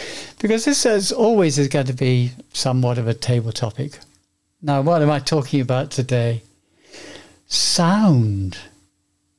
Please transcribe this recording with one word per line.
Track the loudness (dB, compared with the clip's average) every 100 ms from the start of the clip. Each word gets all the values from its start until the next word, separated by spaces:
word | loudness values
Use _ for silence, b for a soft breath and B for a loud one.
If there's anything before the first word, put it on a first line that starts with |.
| B B B B
because | -2 0 0
this, | 0 2
as | 0 0
always, | 0 2 4 2 2
is | 0
going | 0 -2
to |
be | -2 0 2 0 -6 -14
somewhat | -4 -2 0 0 0
of | -2
a | -4
table | 0 0 0
topic. | -4 -6 -6 -10 -10 -20 _ _ _ _ _
Now, | -2 0
what | 2 2
am | 2
I | 2
talking | 0 -2 0 -2
about | 0 -2 -2
today? | -4 -2 0 0 -2 -8 _ _ B B B B B B B B
Sound. | -2 0 2 2 4 6 4 4 0 -4 -6 -18 _ _ _ _ _ _